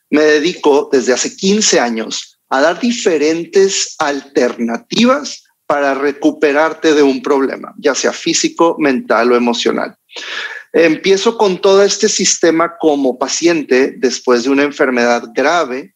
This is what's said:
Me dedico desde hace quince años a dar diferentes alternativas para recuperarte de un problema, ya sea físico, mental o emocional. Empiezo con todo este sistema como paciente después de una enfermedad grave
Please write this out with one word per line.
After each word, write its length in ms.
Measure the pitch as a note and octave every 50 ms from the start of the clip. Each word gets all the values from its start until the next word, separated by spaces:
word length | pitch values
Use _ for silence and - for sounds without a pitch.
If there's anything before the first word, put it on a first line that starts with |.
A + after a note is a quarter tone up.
| _ _
Me 140 | - D3 D#3
dedico 640 | D3+ D3+ D3+ C#3+ F3 E3+ - - D3+ C3+ D3 D3 -
desde 220 | - C3+ A#2 A2+ B2+
hace 240 | A#2 - C#3 - -
quince 420 | - F#3+ G3+ G#3+ G#3+ - - D#3+
años 600 | B2 A#2 A2+ A2 G#2+ G#2 - - - - _ _ _ -
a 100 | - C3
dar 200 | C#3+ D#3+ F3+ -
diferentes 1160 | - A#3+ A#3 - - G#3 E3 D3+ C#3+ D3+ E3 E3 E3+ E3 - G3 F#3+ G3 F#3+ - - - - -
alternativas 1400 | D#3 D3 C#3+ C#3 - - - D3+ B2+ A#2+ A2+ - A#2 A2+ A#2 A#2 - _ - - A3+ B3 C4 D4 C#4+ A#3 - - - _ _ _ _
para 300 | - D#3 C#3+ C#3+ C#3 C3+
recuperarte 960 | C3 C#3+ D3 C#3 C#3+ - D#3 C#3+ - - D3 C#3 D3 D#3+ D#3+ D3+ - - D#3+ D3
de 80 | D3+
un 220 | C#3+ C#3 C3 C3 A#2+
problema, 500 | C3 C#3+ C3+ C3+ B2 - - - - - -
ya 160 | - D3 B2+
sea 160 | - - A2+
físico, 640 | A2+ - - E3+ D#3+ - - D#3 - - E3+ E3+ D#3+ -
mental 540 | D#3 C#3+ C3 A#2+ - - B2 G#2+ A#2 B2
o 40 | B2
emocional. 600 | B2 A#3+ B2 A#3 - - - - - - - - _ _ _ - - - - - - - - - - - _
Empiezo 640 | - - E3 E3 D#3 - - F#3+ F#3+ F#3+ F#3+ A#3 A#3 -
con 240 | A3 G3 F#3 F3
todo 200 | - G3 G3 G3
este 280 | G3+ G3 G3 - - G#3
sistema 680 | - - G3 - - - - E3+ D#3+ E3 E3 E3 - -
como 400 | - D#3 D3 C#3+ C#3 C3 B2 -
paciente 800 | C3+ C3 - - - E3+ E3+ D#3+ C#3 - B2+ B2+ C3+ - - -
después 460 | - B2+ A#2 - - C3 B2 A#2+ A#2
de 60 | C3+
una 140 | C#3 C#3 C#3+
enfermedad 600 | D3 C#3+ - D3+ C3 B2+ A#2+ A#2+ A#2+ A#2+ A#2+ B2 A#2 A2+
grave 600 | C3+ C3 D3 E3+ F3 D#3+ C3 B2 C3 D#3 G3 _